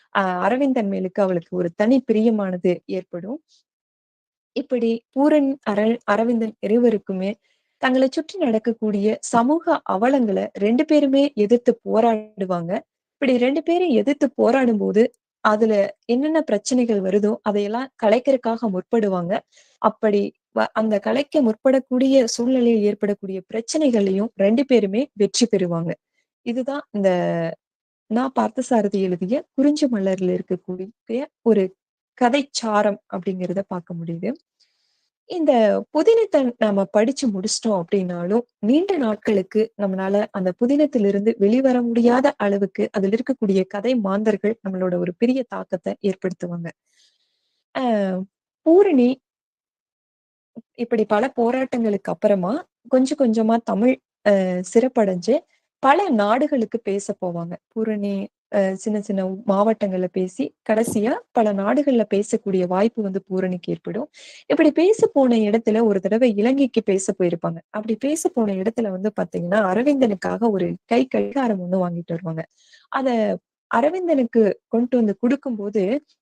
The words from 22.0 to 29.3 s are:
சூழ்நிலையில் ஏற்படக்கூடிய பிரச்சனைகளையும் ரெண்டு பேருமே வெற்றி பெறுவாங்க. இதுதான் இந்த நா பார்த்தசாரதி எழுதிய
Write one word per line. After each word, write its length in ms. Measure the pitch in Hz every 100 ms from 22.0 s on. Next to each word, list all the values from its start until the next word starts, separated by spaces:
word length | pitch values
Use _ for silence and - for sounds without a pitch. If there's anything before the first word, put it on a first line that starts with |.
| 269 269
சூழ்நிலையில் 580 | 233 - 240 262 233 233
ஏற்படக்கூடிய 600 | 208 208 202 202 190 190 185
பிரச்சனைகளையும் 760 | 220 233 311 302 233 196 190 220
ரெண்டு 300 | - 196 233 277
பேருமே 440 | 240 202 202 285
வெற்றி 340 | - 202 - 226
பெறுவாங்க. 440 | 196 175 170 151 107 _ _ _ _
இதுதான் 440 | - 240 254 285 -
இந்த 200 | 208 190 180 175 170 165 - _ _ _ _ -
நா 240 | 220 262 254
பார்த்தசாரதி 600 | 220 247 254 233 202 202
எழுதிய 440 | 190 180 185